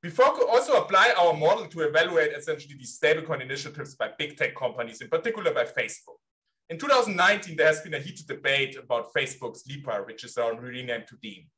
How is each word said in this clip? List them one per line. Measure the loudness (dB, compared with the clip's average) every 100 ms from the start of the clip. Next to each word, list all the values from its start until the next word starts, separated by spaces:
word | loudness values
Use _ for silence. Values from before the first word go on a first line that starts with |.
We | -8
foc-, | 4 4 6 2
also | 2 4
apply | 2 4 4 6 6
our | 4
model | 6 4 2 0
to | -4
evaluate | 2 2 4 2 2
essentially | -2 -6 -8 -8 -18
these | -16 0
stablecoin | 2 2 0 -6
initiatives | -6 -8 -8 -10 -14 -6
by | -6 -4
big | -8 -4
tech | -4 -2
companies, | -6 -4 -8 -10
in | -4
particular | -2 -2 -2 -2
by | 0
Facebook. | -2 -2 -6 -8 -16 -20 _ _ _ _ _
In | -8
two | 2
thousand | 2 2 2
nineteen, | 4 2 -2 2
there | 4
has | 4
been | -4
a | -10
heated | -10 -16 -12
debate | -4 0 0 0 -6
about | -2 -2 0
Facebook's | -2 -4 -6 -12 -12 -16
lipa, | -14 -6 -6 -6
which | -12 -10
is | -4
now | -2
renamed | -4 -8 -10 -8 -8 -10
to | -16
Diem. | -16 -16 _